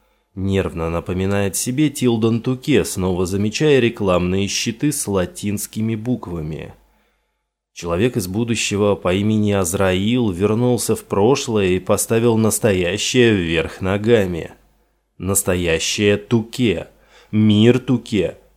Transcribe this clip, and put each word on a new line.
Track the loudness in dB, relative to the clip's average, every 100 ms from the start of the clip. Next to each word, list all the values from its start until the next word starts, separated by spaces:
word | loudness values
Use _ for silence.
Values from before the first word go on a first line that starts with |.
| _ _ _
нервно | -8 -2 0 -2 -4 -4
напоминает | -4 -4 -4 -2 0 -2 -4
себе | -4 -2 -2
Тилдон | 0 0 2 0 0
Туке, | -2 -4 2 2
снова | 2 -2 -2 0
замечая | -2 -2 -2 0 2 4
рекламные | 2 0 0 2 2 0 -2
щиты | -4 -4 -2 -2
с | -2 -2
латинскими | -2 -2 -4 -6 -6 -6 -6 -4
буквами. | -4 -4 -4 -6 -8 -8 -10 -12 -18 _ _ _ _ _ _ _ _ _
Человек | -12 -4 0 0 0
из | -4
будущего | -4 -2 -2 -2 0 0
по | 0 0
имени | 0 2 2 2
Азраил | 0 0 0 0 0 0 0 0
вернулся | 0 0 2 0 0 0
в | -4
прошлое | -2 2 2 2 0 0 0
и | 0
поставил | 0 -2 0 0 2 2
настоящее | 2 2 0 2 0 -2 0 4 4
вверх | 4 2 0 -2 -4
ногами. | -4 -2 2 2 2 -4 -8 -16 _ _ _ _ _ -10
Настоящее | -4 -2 0 0 0 0 -2 0 2 2
Туке. | 2 -2 -2 -2 0 0 -6 _ _ -20 -4
Мир | 2 4 6 6 6
Туке. | 2 -2 0 -2 -2 -4 _